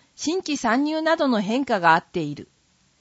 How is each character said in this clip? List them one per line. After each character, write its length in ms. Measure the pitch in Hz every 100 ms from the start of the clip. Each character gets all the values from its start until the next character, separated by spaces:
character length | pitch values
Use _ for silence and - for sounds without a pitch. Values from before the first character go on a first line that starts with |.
| _ -
新 220 | - 359
規 200 | 330 285
参 260 | 247 240
入 200 | 294 311
な 140 | 311 330
ど 100 | 285
の 120 | 226
変 260 | 190 240 277
化 140 | 214
が 140 | 170
あ 40 | 160
っ 80 | -
て 160 | 185
い 120 | 151
る。 140 | 143 92 _ _ _ _ _